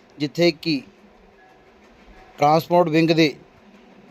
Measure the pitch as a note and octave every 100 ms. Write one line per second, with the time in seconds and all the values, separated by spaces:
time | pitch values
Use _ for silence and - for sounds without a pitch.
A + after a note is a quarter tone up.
0 | _ - D3 - E3+ D3+ E3 C#3+ - _
1 | _ _ _ _ _ _ _ _ _ _
2 | - - - - D3 D#3+ - F3 E3+ D#3
3 | E3 D#3+ D#3+ - - _ _ - _ _
4 | -